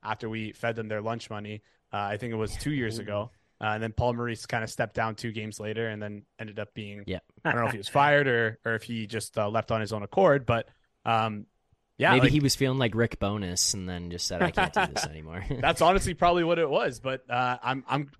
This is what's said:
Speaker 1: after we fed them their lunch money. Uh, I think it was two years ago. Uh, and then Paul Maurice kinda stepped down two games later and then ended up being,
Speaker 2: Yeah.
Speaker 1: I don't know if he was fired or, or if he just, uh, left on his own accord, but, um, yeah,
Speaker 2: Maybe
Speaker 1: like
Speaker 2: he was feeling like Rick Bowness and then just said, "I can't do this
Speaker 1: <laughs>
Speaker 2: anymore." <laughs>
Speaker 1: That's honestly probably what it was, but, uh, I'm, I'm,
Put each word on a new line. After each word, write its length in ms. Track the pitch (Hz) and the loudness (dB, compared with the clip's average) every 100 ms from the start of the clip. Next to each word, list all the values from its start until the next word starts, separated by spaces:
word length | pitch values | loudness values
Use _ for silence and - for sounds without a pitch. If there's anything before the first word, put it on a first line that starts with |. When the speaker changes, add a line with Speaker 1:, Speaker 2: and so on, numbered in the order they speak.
Speaker 1:
after 260 | 110 110 113 | -6 -6 -4
we 240 | 110 107 | -6 -8
fed 240 | - 117 113 | -4 -4 -4
them 120 | 107 | -4
their 120 | 107 | -4
lunch 300 | 110 117 - | -4 -6 -8
money. 320 | 104 104 104 - _ _ | -10 -10 -12 -14 _ _
Uh, 40 | 104 | -4
I 220 | 101 104 | -4 -4
think 140 | 120 | -4
it 40 | 110 | -4
was 180 | 107 - | -4 -4
two 160 | 156 | -4
years 260 | 147 113 113 | -2 -2 -4
ago. 320 | 101 104 113 _ _ - | -4 -4 -6 _ _ -6
Uh, 60 | 107 | -4
and 80 | 107 | -2
then 100 | 113 | -2
Paul 220 | 110 123 | 0 0
Maurice 300 | 120 120 110 | 2 -2 -4
kinda 220 | - 117 110 | -4 -4 -2
stepped 280 | - 113 | -4 -4
down 200 | - 113 | -2 -2
two 160 | 107 117 | -2 -6
games 300 | 110 107 104 | -6 -8 -8
later 260 | 107 110 113 | -6 -4 -4
and 140 | 107 | -4
then 220 | 104 104 - - | -8 -10 -14 -14
ended 180 | 110 104 | -12 -10
up 160 | 104 | -10
being, 300 | - 104 101 98 | -10 -12 -10 -8
Speaker 2:
Yeah. 140 | 90 - _ | -8 -10 _
Speaker 1:
I 80 | 165 | 0
don't 80 | 120 | 2
know 60 | 113 | 2
if 40 | |
he 60 | 110 | 0
was 80 | 95 | 0
fired 380 | 143 143 143 135 | 4 6 6 6
or, 320 | 120 110 113 | 4 2 -2
or 100 | 117 | -4
if 80 | 110 | -4
he 240 | - 113 107 | -4 -8 -6
just, 320 | 110 - - | -6 -6 -2
uh, 100 | 104 | 0
left 220 | 110 - | 0 0
on 100 | 110 | -2
his 120 | 104 | -2
own 100 | 107 | -4
accord, 420 | 101 - 185 143 120 | -2 4 6 6 2
but, 220 | 117 - _ _ _ | 0 -2 _ _ _
um, 420 | - 113 110 104 - _ _ _ _ - | 2 2 2 -2 -10 _ _ _ _ 0
yeah, 140 | 151 | 4
Speaker 2:
Maybe 120 | 135 | 6
Speaker 1:
like 100 | 131 | 6
Speaker 2:
he 80 | 151 | 6
was 160 | 139 - | 4 2
feeling 220 | 135 135 | 2 2
like 160 | 120 107 | 2 2
Rick 240 | 117 - | 0 0
Bowness 540 | 101 104 92 92 - | -2 -2 -2 0 0
and 140 | 101 92 | -2 -4
then 220 | 90 87 | -6 -6
just 160 | 85 - | -6 -4
said, 160 | 90 | 0
"I 80 | 175 | 0
can't 220 | - 180 | 2 0
do 140 | 208 180 | 0 -2
this 120 | - | -2
Speaker 1:
<laughs> 60 | - | -6
Speaker 2:
anymore." 340 | 156 156 92 - | -8 -12 -8 -6
<laughs> 80 | 127 | 0
Speaker 1:
That's 200 | 135 165 | 0 4
honestly 340 | 165 190 - | 6 4 2
probably 280 | 165 175 175 | 2 4 4
what 160 | 165 170 | 4 2
it 100 | 156 | 2
was, 300 | 165 214 117 | 2 0 -4
but, 240 | 131 131 - | -6 -6 -2
uh, 280 | 120 123 123 | 0 0 0
I'm, 220 | 120 135 120 | -2 -2 0
I'm, 240 | 135 139 | -2 -2